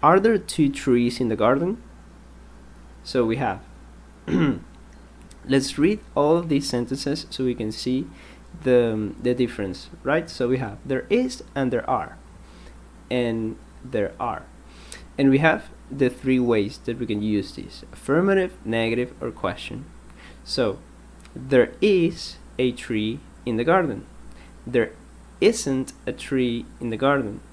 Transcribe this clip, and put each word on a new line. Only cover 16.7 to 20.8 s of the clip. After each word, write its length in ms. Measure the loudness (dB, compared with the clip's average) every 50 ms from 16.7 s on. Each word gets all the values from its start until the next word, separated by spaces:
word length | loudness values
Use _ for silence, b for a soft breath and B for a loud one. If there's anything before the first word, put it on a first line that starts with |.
| -4 -10 -8
that 140 | -8 -6 -6
we 60 | -4
can 160 | -4 -4 -2
use 340 | -2 0 0 0 -2 -4 -10
this: 280 | -14 -14 -14 -16 -20 -20 -18
affirmative, 640 | -20 -18 -4 0 0 2 4 4 2 2 2 0 -4 -10 -8
negative, 480 | -4 -2 0 0 0 0 0 -2 -4 -6 -8
or 100 | -8 -8
question. 540 | -8 -4 -4 -4 -4 -4 -10 -10 -10 -10 -12 -14 -18 -20 -20 -20 B B B B B B B
So, 360 | -8 -2 0 0 0 0 -4